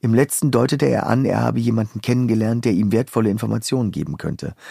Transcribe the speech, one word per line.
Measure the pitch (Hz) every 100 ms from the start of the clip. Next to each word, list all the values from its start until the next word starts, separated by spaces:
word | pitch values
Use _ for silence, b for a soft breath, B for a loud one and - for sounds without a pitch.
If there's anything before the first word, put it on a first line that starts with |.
Im | 117
letzten | 113 143 - 151
deutete | 123 131 143 143
er | 117 -
an, | 117
er | 131 101
habe | 117 117
jemanden | 117 113 110 110
kennengelernt, | - 123 123 110 110 117 117
der |
ihm | 92 104
wertvolle | 110 - - 110
Informationen | 101 110 110 - 131 113
geben | 82 76 71
könnte. | 78 73 - - B